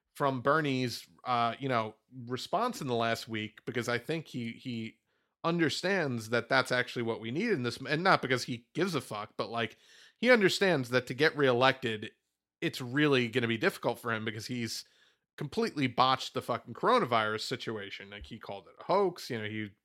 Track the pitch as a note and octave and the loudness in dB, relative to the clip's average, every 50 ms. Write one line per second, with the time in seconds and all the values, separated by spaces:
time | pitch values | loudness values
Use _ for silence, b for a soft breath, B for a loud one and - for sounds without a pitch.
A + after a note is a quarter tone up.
0 | b b - - C#3+ C#3 C3 B2+ A#2 C#3+ D3 D#3+ D3+ C#3+ C3 C3 B2+ A#2+ G#2+ - | b b -6 -2 -2 -2 0 0 2 2 2 2 2 0 0 0 0 -2 -4 -6
1 | - - _ _ - B2 B2 A#2+ A#2 A#2 A2+ - C3+ C3+ B2+ A#2 A2 G#2+ - _ | -12 -16 _ _ -4 -2 0 2 2 0 0 -2 -2 0 0 0 0 -2 -6 _
2 | _ _ B2 C3 A#2+ A#2 B2+ B2 - - - F#3 A#3 B3 - - E3 C3 A#2+ A#2 | _ _ -16 -14 -10 -8 -8 -8 -6 -2 -2 0 0 -2 -4 -4 -4 -2 0 0
3 | A#2 A#2 A2+ A2+ - A2+ A2 G#2+ G#2+ G#2+ - - - - A#2 B2 A2+ B2 A#2+ A#2 | 2 0 0 -2 -4 -6 -6 -6 -6 -8 -10 -14 -10 -6 -4 -4 -2 -2 -2 -2
4 | - - D#3+ E3 D3 - - B2+ A#2 A2+ - - - C3 A#2+ A2+ A2 A2+ - _ | -2 -4 -6 -6 -8 -8 -10 -8 -8 -8 -10 -10 -10 -8 -8 -8 -8 -10 -12 _
5 | _ _ _ _ _ _ _ _ - E3 E3+ F3 E3 - - - - F3+ G3+ F#3+ | _ _ _ _ _ _ _ _ -4 -2 0 2 2 0 0 -2 -2 0 0 0
6 | D#3+ C#3 B2 A#2 G#2+ A2 A#2+ A#2 A2+ - C3+ C3+ B2+ - C3+ B2 B2 - - B2 | 0 0 -2 -4 -4 -2 -2 -2 0 2 2 2 2 2 2 0 -2 -2 -4 -4
7 | A#2 A2+ A2+ G2 A2 A2+ B2 E3 A3 B3 G3 C#3 B2 A#2+ A#2 - C3 B2 D3+ D#3 | -4 -4 -4 -6 -6 -6 -4 -4 -2 -2 -2 -2 -2 -4 -4 -6 -4 -2 -2 2
8 | F3+ G3 E3 - - B2+ C3 A#2+ - - C3 A2+ - _ - D3 F3 G3 E3 C3+ | 4 4 4 4 2 0 -2 -2 -2 -4 -8 -10 -10 _ -4 -4 -2 -2 -2 -4
9 | - - A2+ G#2 G#2+ - _ - A#2+ G2+ A#2 A#2 A#2 A2 - B B B B B | -4 -6 -8 -10 -10 -8 _ -6 -6 -4 -2 -2 -4 -4 -6 B B B B B
10 | B B B B A3 A#3+ B3+ A#3+ G3 E3+ - - G3+ F#3+ E3+ C#3 B2 A#2 B2 B2+ | B B B B 4 6 6 8 6 4 4 4 4 4 4 4 2 2 2 0
11 | B2 - C3+ B2 D3 D3+ - D3 C#3+ C3 B2 A#2+ C3 C3+ B2+ - - A2+ A2 G#2+ | 0 0 0 2 2 2 4 4 4 4 6 6 6 4 4 4 0 -4 -4 -6
12 | A2 G#2 _ _ _ _ _ _ _ _ _ - E3 E3+ - - C3 A#2+ B2 D3 | -8 -12 _ _ _ _ _ _ _ _ _ -6 -6 -4 -4 -6 -8 -2 2 4
13 | D3+ D3 C#3 B2+ B2 A2+ G#2+ B2+ A#2+ A2+ A#2 A2+ C3 G3 - - - C3+ A#2 - | 4 6 6 4 4 2 2 0 2 2 2 2 0 0 -2 0 -2 -2 -2 -2
14 | - A#2+ A2+ A2 A2 A2+ G#2 A2+ G#2 - B2+ B2 A#2 A2 - - - b b b | -2 -4 -4 -2 -4 -6 -6 -8 -8 -8 -6 -6 -6 -6 -6 -8 -12 b b b
15 | b b b b b b _ - D3+ C#3 - A3 A3+ G#3+ - - D3+ B2 A2+ - | b b b b b b _ -10 -10 -6 -2 -2 -2 -2 0 0 -2 0 4 4
16 | B2 C3 C3 - - - - B2+ - - A#2+ A2 - B2 A2+ - - G3 B3 B3 | 4 4 4 2 0 -4 -6 -6 -4 -2 -4 -4 -4 -10 -8 -2 2 4 4 4
17 | F3+ A#2+ A#2+ A2+ G#2+ G#2+ A2 G#2+ - - B2+ A#2 - B2 A2+ G#2 G2 G2 - - | 4 4 4 2 2 2 0 -2 -4 -6 -6 -6 -6 -6 -8 -8 -8 -10 -12 -14
18 | G#2+ G2 G#2 G#2 G2+ - A#2 G#2+ - - G2+ G2 F#2 - - - - - F3 G3+ | -14 -14 -16 -16 -14 -14 -16 -16 -12 -12 -12 -12 -14 -18 -20 -10 -2 2 2 4
19 | G3+ F3+ F3+ - - - C3 A2 G#2+ G#2 G#2+ A2 G#2+ G2+ - _ | 4 2 0 -4 -8 -8 -6 -6 -6 -6 -6 -6 -6 -8 -10 _